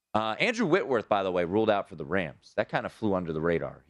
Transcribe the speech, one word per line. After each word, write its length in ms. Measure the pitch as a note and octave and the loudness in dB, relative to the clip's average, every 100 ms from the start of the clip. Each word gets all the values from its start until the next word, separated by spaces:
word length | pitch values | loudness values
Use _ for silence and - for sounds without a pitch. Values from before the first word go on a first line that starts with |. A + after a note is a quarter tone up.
| _ | _
Uh, 220 | G#2+ A2 A2 | -4 -2 -2
Andrew 280 | G3+ A3+ F3+ | -2 0 2
Whitworth, 420 | F#3 C#3 A#2+ - | 2 2 -2 2
by 140 | G2+ | 0
the 80 | F#2+ | 2
way, 120 | F2+ | 0
ruled 240 | E2+ G#2 A2 | 2 2 2
out 200 | G2+ - | 2 -2
for 80 | D#2+ | -10
the 80 | |
Rams. 480 | C#2+ F#2+ D#2 - - - | -4 -2 -2 -10 -10 -4
That 120 | A2+ | -2
kinda 200 | D3 G#2 | -2 -4
flew 260 | - A2 | -4 0
under 180 | F#2 E2 | 0 -2
the 80 | D#2 | -2
radar. 420 | E2+ E2 C#2 C#2 - | 0 0 -2 -10 -4